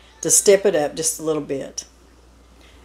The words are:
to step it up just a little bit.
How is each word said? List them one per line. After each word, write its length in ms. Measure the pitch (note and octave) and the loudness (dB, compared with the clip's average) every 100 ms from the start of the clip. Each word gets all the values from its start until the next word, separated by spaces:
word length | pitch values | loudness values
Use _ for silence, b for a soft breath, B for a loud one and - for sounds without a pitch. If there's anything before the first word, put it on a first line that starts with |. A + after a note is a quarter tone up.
| b - | b -10
to 100 | D#3+ | 0
step 340 | - G#3+ G3 G3+ | 2 6 4 4
it 100 | D#3+ | 0
up 200 | C#3+ D#3+ | -2 -4
just 240 | D#3+ - | -6 -4
a 40 | |
little 180 | D#3 D3+ | -4 -4
bit. 440 | C#3+ C3+ - - - _ - _ _ _ _ - b b | -4 -8 -10 -14 -18 _ -20 _ _ _ _ -20 b b